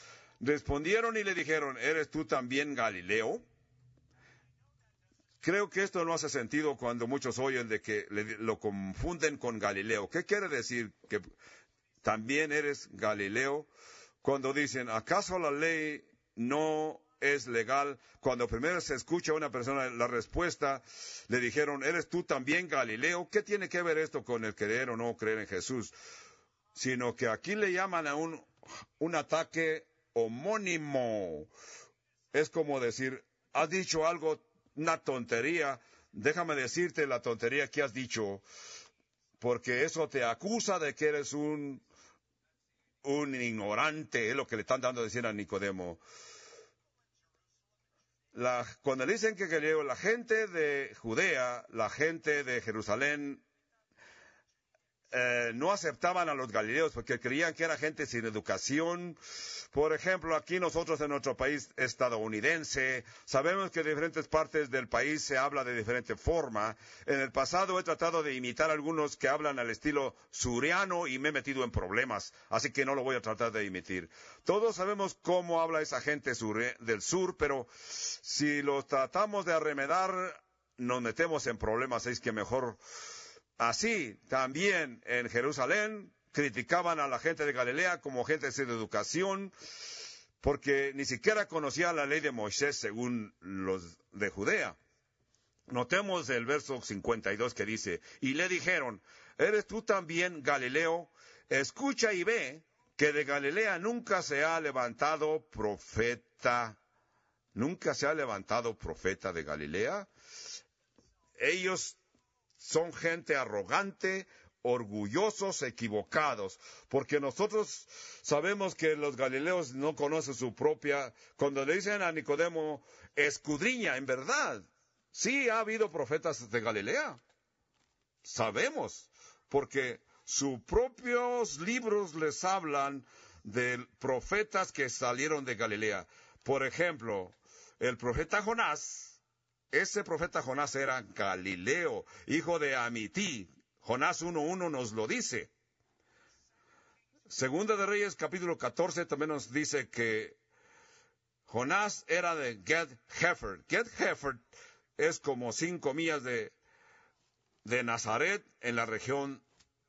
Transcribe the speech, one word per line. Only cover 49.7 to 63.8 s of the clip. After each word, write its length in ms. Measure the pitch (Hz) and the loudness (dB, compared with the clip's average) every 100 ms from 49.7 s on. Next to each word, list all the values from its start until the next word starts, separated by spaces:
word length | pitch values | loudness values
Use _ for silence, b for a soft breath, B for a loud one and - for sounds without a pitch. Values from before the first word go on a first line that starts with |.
| 156 | 2
la 120 | 143 120 | 0 0
gente 520 | 190 240 233 220 214 | 0 0 2 2 2
de 480 | 170 151 139 120 - | 0 2 0 -4 -6
Judea, 640 | 117 117 185 139 123 120 - | -2 2 2 2 0 -4 -6
la 200 | 113 104 | -2 -2
gente 520 | - 156 165 151 147 | 2 0 2 0 0
de 180 | 127 123 | 0 -2
Jerusalén, 840 | 110 107 104 110 143 147 143 135 _ _ _ _ _ B B B B B B _ _ _ _ _ _ 127 | -2 -4 0 2 2 0 -4 -8 _ _ _ _ _ B B B B B B _ _ _ _ _ _ 0
eh, 360 | 123 120 117 | 2 2 0
no 180 | 117 165 | 0 0
aceptaban 560 | 202 160 123 175 180 165 | 2 -2 0 0 2 0
a 60 | |
los 180 | 139 127 | 0 0
galileos 400 | 107 107 139 160 | 0 0 2 0
porque 280 | 123 113 123 | 0 -4 -2
creían 340 | 123 139 165 | 0 0 0
que 120 | 156 165 | 0 -2
era 120 | 143 | 0
gente 300 | 151 147 135 | -2 -2 -4
sin 180 | 120 113 | -2 -2
educación. 920 | 107 - 95 - 147 165 175 175 - B B B B B | -4 -2 -2 0 0 0 -2 -6 -12 B B B B B
Por 220 | 139 156 | 2 2
ejemplo, 420 | 156 185 185 160 156 | 2 0 0 0 0
aquí 240 | 151 180 | 0 0
nosotros 400 | 170 160 160 151 | 2 0 0 0
en 80 | 147 | 0
nuestro 280 | 139 - - | 0 0 0
país 320 | 131 147 - - | 0 0 -4 -2
estadounidense, 1300 | 127 - 123 113 110 107 131 165 147 139 131 127 - B - | -2 2 2 2 0 2 2 2 -2 -2 0 -2 -6 B 0
sabemos 440 | 131 160 190 190 | 2 2 0 0
que 120 | 170 | 0